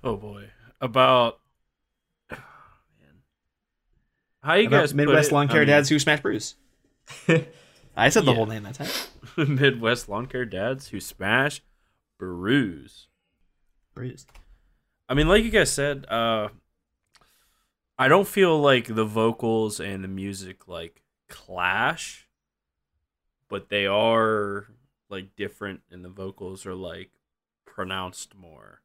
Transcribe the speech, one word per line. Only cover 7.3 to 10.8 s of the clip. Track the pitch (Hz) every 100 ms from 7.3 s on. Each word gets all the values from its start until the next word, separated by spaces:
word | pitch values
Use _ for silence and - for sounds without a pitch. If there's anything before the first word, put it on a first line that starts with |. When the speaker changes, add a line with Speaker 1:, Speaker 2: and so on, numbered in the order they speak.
| 165 165 - _ _ _ -
Speaker 2:
I | 120
said | 226
the | 160
Speaker 1:
Yeah. | 113
Speaker 2:
whole | 110
name | 110
that | 104
time. | 127 - - - - - -
Speaker 1:
<laughs> | 143 139
Midwest | 139 123 113 120 -
Lawn | 101 127
Care | 127 120
Dads | 92 107 135